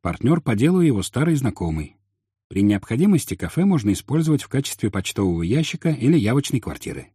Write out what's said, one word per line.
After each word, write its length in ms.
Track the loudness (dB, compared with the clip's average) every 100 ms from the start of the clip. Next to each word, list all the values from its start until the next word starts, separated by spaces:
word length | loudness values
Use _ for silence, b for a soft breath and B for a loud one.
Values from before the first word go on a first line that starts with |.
Партнёр 400 | -6 -2 0 0
по 140 | 0
делу 260 | 0 2 4
его 220 | 2 2
старый 320 | -2 -2 0
знакомый. 640 | 2 0 -2 -4 -4 -6 _ _ _ _ _ _
При 140 | 0
необходимости 720 | 2 2 -2 0 2 2 0
кафе 300 | -8 -6 0
можно 280 | 2 2 2
использовать 520 | -2 -2 -2 2 0
в 40 | 0
качестве 420 | -4 -4 -4 -4
почтового 520 | -2 -6 -2 0 0
ящика 480 | 0 0 -2 -2 -4
или 260 | 0 2 4
явочной 440 | 4 0 0 -4
квартиры. 480 | -4 -10 -12 -12 -14